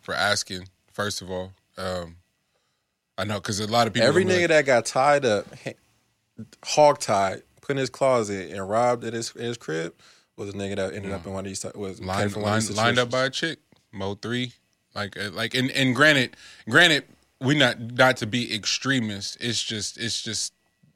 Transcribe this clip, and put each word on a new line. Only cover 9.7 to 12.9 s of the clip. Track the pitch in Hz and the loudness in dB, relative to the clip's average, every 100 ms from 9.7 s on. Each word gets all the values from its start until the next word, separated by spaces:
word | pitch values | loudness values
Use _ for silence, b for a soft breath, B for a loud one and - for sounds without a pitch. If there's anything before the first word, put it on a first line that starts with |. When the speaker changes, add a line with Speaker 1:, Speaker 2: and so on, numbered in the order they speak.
| 160 165 - b b b - | -6 -6 -10 b b b -12
Speaker 2:
was | 104 | -10
a | |
nigga | 98 98 98 | -6 -6 -2
that | 95 | -4
ended | 104 98 | -4 -8
up | 98 | -8
Speaker 1:
Mm. | 95 | -8
Speaker 2:
in | |
one | 95 98 | -8 -8
of | |
these, | 95 110 - | -8 -10 -8
was, | 98 92 | -10 -8
came | 92 | -4
Speaker 1:
Lined, | 98 101 | -2 -2
Speaker 2:
from | 107 | -2
one | 104 | 0
of | 107 | 0
these | 110 104 | 0 2
Speaker 1:
lined, | 117 | 2